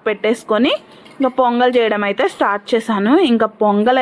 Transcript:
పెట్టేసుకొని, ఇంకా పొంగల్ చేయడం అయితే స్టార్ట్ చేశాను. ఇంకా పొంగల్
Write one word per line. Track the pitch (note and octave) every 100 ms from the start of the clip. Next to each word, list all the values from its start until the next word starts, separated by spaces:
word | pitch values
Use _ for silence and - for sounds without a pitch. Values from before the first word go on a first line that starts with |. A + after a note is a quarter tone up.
| A3
పెట్టేసుకొని, | G3+ G#3+ A3+ - G#3+ C4 D5 - - - -
ఇంకా | C4 B3+
పొంగల్ | B3 A#3+ B3+ B3
చేయడం | A3+ G#3 G3+
అయితే | G3+ F#4+
స్టార్ట్ | - B3 G3+ -
చేశాను. | A#3 A3 G#3 G#3 D#4 E4
ఇంకా | A#3 A3 -
పొంగల్ | G#3+ G3+ G#3+ C4